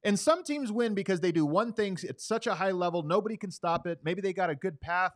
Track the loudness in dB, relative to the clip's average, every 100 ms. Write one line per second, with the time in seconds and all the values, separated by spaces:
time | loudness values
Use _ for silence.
0 | 2 2 4 4 2 -4 -2 0 0 0
1 | 0 2 2 2 4 2 0 0 -2 -2
2 | -6 -10 -2 -2 0 0 0 2 0 0
3 | 2 0 0 -4 -8 -6 -2 -2 -2 -6
4 | -4 -2 -2 0 -2 0 -4 -6 -4 0
5 | 0